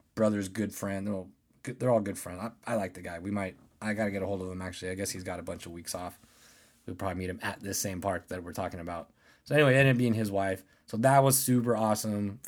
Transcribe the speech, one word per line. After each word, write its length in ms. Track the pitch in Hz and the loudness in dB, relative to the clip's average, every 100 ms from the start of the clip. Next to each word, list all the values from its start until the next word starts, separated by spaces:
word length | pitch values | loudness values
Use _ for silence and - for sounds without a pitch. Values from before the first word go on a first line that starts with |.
| _ - | _ 0
brother's 340 | 107 104 95 | 2 2 -2
good 240 | 101 104 | -4 -4
friend. 340 | - 101 98 101 | -4 -6 -4 -4
They're 60 | |
all 160 | 98 92 - _ _ | -6 -8 -16 _ _
good, 180 | - - | -14 -4
they're 120 | 127 | 2
all 100 | 117 | 2
good 160 | 101 92 | 2 -4
friends. 240 | - 90 | -10 -8
I, 320 | 110 - - | -10 -10 -4
I 20 | 117 | -4
like 180 | 95 | -4
the 80 | 90 | -6
guy. 180 | 87 85 | -10 -8
We 120 | 95 | -4
might, 240 | 101 95 - - _ | -4 -4 -8 -20 _
I 120 | 107 | -4
gotta 180 | 107 107 | -2 -2
get 100 | 98 | -2
a 40 | 95 | -2
hold 160 | 98 | -4
of 100 | 92 | -6
him, 100 | 92 | -8
actually. 300 | 92 87 92 | -8 -8 -8
I 40 | 92 | -4
guess 140 | 98 | -6
he's 140 | 95 | -6
got 160 | 92 90 | -8 -8
a 40 | |
bunch 220 | 87 87 87 | -8 -10 -10
of 60 | |
weeks 240 | 85 82 90 | -12 -8 -8
off. 240 | 90 - _ _ - - _ _ - | -8 -12 _ _ -20 -20 _ _ -14
We'll 120 | 92 | -6
probably 220 | 95 90 | -4 -2
meet 100 | 92 | -4
him 100 | 90 | -4
at 200 | - - | -6 -8
this 180 | 98 95 | -6 -4
same 220 | 101 92 | -4 -2
park 260 | 98 90 - | -2 -2 -4
that 160 | 92 | -10
we're 80 | 87 | -8
talking 300 | 82 92 92 | -6 -6 -6
about. 300 | 85 85 - _ _ _ - | -8 -8 -10 _ _ _ 0
So 100 | 143 | 6
anyway, 200 | 147 131 | 8 8
it 20 | |
ended 180 | 135 123 | 6 6
up 20 | |
being 160 | 123 | 4
his 160 | 110 107 | 2 0
wife. 340 | 98 98 95 - _ - | 0 0 -2 -8 _ -8
So 100 | 110 | 2
that 260 | 131 139 | 6 8
was 140 | 135 135 | 8 4
super 400 | - 123 120 110 | 4 2 4 2
awesome. 600 | 110 107 110 104 101 98 | 2 2 0 -2 -2 -6